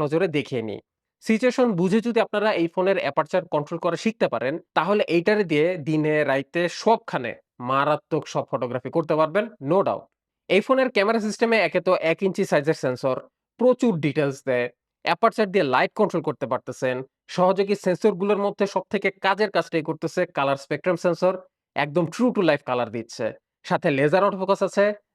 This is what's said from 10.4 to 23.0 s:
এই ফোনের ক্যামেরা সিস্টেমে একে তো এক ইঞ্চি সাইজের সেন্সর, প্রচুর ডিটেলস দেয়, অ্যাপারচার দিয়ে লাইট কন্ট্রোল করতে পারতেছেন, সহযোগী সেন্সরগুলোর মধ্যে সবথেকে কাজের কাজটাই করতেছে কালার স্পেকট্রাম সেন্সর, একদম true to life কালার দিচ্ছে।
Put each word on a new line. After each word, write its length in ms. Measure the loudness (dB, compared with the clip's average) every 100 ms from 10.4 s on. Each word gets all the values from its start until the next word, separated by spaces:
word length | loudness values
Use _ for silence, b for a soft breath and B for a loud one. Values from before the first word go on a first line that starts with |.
| 0
এই 120 | 0
ফোনের 300 | 2 0 2
ক্যামেরা 300 | 0 2 0
সিস্টেমে 360 | -2 0 2 2
একে 240 | 2 0
তো 160 | 2 2
এক 260 | 2 0
ইঞ্চি 220 | -2 -2
সাইজের 300 | 0 0 2
সেন্সর, 460 | -2 -2 -2 -2 -4 -8 _ _ 0
প্রচুর 420 | 2 4 2 0
ডিটেলস 440 | -2 0 -2 -2 -2
দেয়, 240 | 0 -2 _ _ _
অ্যাপারচার 500 | -4 2 0 2 0
দিয়ে 120 | 2
লাইট 280 | 2 2 2
কন্ট্রোল 280 | 0 0 0
করতে 240 | -4 -4 -4
পারতেছেন, 560 | -4 -6 -4 -2 -2 -8 _ -8
সহযোগী 460 | 0 2 2 0
সেন্সরগুলোর 640 | 0 -2 2 0 2 0 0
মধ্যে 280 | 0 -2 -2
সবথেকে 440 | -2 -4 -2 -2
কাজের 400 | -2 0 0 0
কাজটাই 320 | 0 -2 -2
করতেছে 440 | -4 -4 -4 -2 -2
কালার 300 | 0 0 -2
স্পেকট্রাম 400 | -4 -4 -2 0
সেন্সর, 420 | 0 2 0 -2 -8 _ _
একদম 320 | -4 -2 0 -2
true 260 | 0 0
to 80 | 2
life 220 | 2 2 0
কালার 240 | -2 -2
দিচ্ছে। 420 | -6